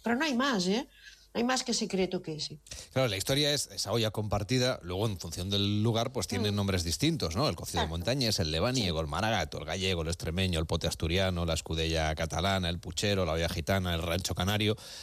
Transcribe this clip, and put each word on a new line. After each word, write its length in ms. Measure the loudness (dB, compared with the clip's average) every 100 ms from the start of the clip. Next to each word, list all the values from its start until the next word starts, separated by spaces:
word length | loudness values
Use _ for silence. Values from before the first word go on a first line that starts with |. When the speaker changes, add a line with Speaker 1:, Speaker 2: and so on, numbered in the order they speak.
Speaker 1:
Pero 140 | -2 0
no 80 |
hay 100 | 2
más, 320 | 2 2 2 2
¿eh? 220 | 0 -2 -14 -20 -20 -10
No 40 | -2
hay 40 |
más 180 | 0 0
que 120 | 0
secreto 480 | -2 -2 0 0 -2
que 140 | -6 -8
ese. 220 | -8 -10 -14 -16 -6
Speaker 2:
Claro, 140 | 0 0
la 100 | 0
historia 340 | 0 2 2
es 140 | 0 -2
esa 220 | -6 -2
olla 180 | 2 0
compartida, 680 | 0 -2 -2 2 2 2 0
luego 240 | -4 0 0
en 140 | -2
función 300 | -8 -6 -2
del 320 | 2 4 4
lugar, 280 | 4 2 0
pues 160 | -2 -2
tienen 280 | 0 2
Speaker 1:
Mm. 20 | 2
Speaker 2:
nombres 260 | 2 0
distintos, 540 | 0 2 2 2 -2 0
¿no? 100 | 0
El 40 | -2
cocido 240 | -4 -2
Speaker 1:
Exacto. 80 | -2 -2
Speaker 2:
montañés, 400 | 0 0 2 2
el 100 | 0
lebanés, 340 | 2 2 2
Speaker 1:
Sí. 40 | 0 0
Speaker 2:
el 80 | -2
maragato, 520 | 0 0 0 -2 -4
el 80 | -6
gallego, 340 | -2 0 0
el 80 | 0
extremeño, 500 | -2 -2 0 2 2
el 60 | 0
pote 200 | 0 -2
asturiano, 560 | -2 0 2 2 2
la 80 | 0
escudella 640 | 0 -2 -2 0 2 2
catalana, 560 | 0 -2 0 0 2 0
el 100 | -2
puchero, 460 | -6 -2 0 2 2
la 60 |
olla 160 | 0 0
gitana, 440 | -2 2 2 2
el 60 | 0
rancho 320 | 0 0 -2
canario. 420 | 0 0 2 2 0 -4 -14